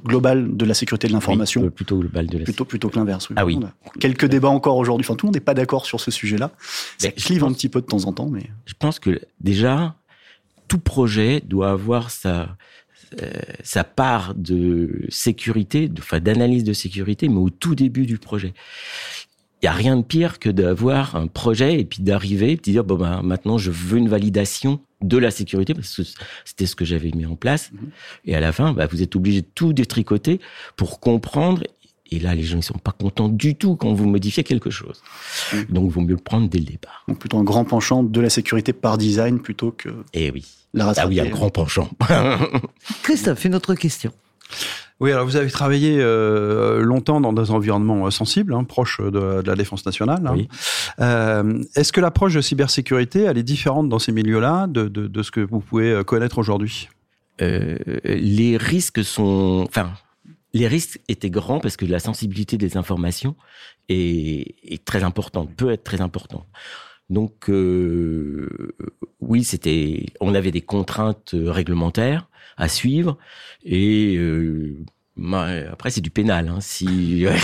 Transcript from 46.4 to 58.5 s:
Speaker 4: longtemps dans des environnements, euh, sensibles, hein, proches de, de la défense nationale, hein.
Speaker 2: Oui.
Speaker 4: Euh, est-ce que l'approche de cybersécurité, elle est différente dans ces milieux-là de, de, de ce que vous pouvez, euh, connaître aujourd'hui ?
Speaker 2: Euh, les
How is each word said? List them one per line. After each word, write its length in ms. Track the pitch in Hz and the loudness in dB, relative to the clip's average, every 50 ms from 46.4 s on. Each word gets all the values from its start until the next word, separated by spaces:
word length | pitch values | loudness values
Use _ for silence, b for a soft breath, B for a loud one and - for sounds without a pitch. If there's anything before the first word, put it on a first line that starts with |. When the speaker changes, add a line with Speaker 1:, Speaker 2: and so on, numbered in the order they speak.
| 104 104 107 110 107 110 113 110 | 2 2 2 2 2 2 4 4
Speaker 4:
longtemps 380 | 113 117 127 131 - - 151 151 | 4 4 2 2 2 2 2 4
dans 140 | 139 117 110 | 2 2 2
des 160 | 110 113 101 | 2 2 2
environnements, 540 | 110 110 101 107 101 104 107 110 110 101 95 | 2 2 2 2 2 2 2 2 2 2 0
euh, 60 | 98 | 0
sensibles, 420 | 98 - 110 - - 196 214 190 123 | 0 -2 -2 0 0 0 0 0 0
hein, 100 | 120 123 | -2 -2
proches 380 | 123 - - 123 - - - | -2 -2 -2 -2 -2 -2 -4
de, 400 | 101 101 101 101 98 95 95 95 | -2 -2 0 0 0 0 0 -2
de 60 | 90 95 | -2 0
la 80 | 95 | -2
défense 300 | 98 101 - 98 92 - | -2 -2 -4 -6 -8 -6
nationale, 360 | 98 92 - 107 120 156 185 175 | -6 -4 -2 0 0 0 0 0
hein. 80 | 135 123 | 0 0
Speaker 2:
Oui. 120 | 90 110 - B B B B B B B B B B | -2 -2 -4 B B B B B B B B B B
Speaker 4:
Euh, 600 | 120 123 120 117 110 110 110 104 104 107 110 120 120 - - | 2 2 4 2 2 2 2 2 2 0 0 -2 -4 -2 0
est-ce 160 | 143 151 - | 0 0 2
que 80 | - 190 | 2 2
l'approche 360 | 180 170 160 - 196 190 160 | 2 2 4 4 2 4 4
de 60 | 151 | 2
cybersécurité, 800 | 135 - 143 135 143 131 - 143 127 - 131 127 123 120 - 190 214 | 0 0 0 0 0 2 0 -2 0 0 0 0 0 2 2 2 2
elle 140 | 190 135 120 | 2 2 0
est 60 | 117 | 0
différente 460 | 123 147 - - 147 131 151 156 139 | 0 -2 0 0 0 2 2 2 2
dans 100 | 113 110 | 2 0
ces 120 | - - | 0 0
milieux-là 560 | 110 110 107 107 110 110 117 135 165 185 196 185 | 0 2 2 2 2 4 4 2 2 2 0 0
de, 200 | 143 117 107 104 | 0 0 -2 -2
de, 200 | 101 104 104 101 | -2 -4 -6 -4
de 160 | 98 110 101 | -4 -6 -6
ce 80 | - | -4
que 100 | - 113 | -2 -2
vous 180 | 104 98 117 110 | -2 -2 -2 -4
pouvez, 320 | 98 - - 110 113 117 | -4 -2 0 2 2 4
euh, 120 | 113 101 98 | 2 2 2
connaître 340 | - 120 113 120 120 - 123 | 2 0 0 0 0 0 0
aujourd'hui ? 520 | 110 107 101 101 104 107 - - - - _ _ _ _ _ _ _ _ _ - | 0 0 0 0 -2 -4 -6 -8 -12 -14 _ _ _ _ _ _ _ _ _ -2
Speaker 2:
Euh, 360 | 87 87 - 95 - 78 82 - - - 64 - - | -2 0 0 0 -2 -2 -4 -6 -6 -6 -6 -4 -2
les 500 | - - 87 - 104 101 107 117 120 | -2 0 0 2 2 4 4 4 4